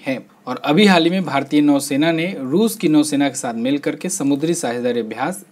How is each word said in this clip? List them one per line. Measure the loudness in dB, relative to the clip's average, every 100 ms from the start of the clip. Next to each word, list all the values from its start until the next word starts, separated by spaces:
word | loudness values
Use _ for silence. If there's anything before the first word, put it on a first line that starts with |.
| -6
है। | -8 -8 _ -10
और | -6 0
अभी | 4 6
हाल | 6
ही | 4
में | 0 -2
भारतीय | -4 0 2
नौसेना | 4 2 0 0 0
ने | 0 -2 -6
रूस | -2 0 0 0
की | 2
नौसेना | 2 2 0 0
के | -2
साथ | -6
मिलकर | -4 -2 -2 -4 -6
के | -6
समुद्री | -2 0 0 0
साझेदारी | -2 -2 -2 -2 -2
अभ्यास | -4 -4 -6 -6 -10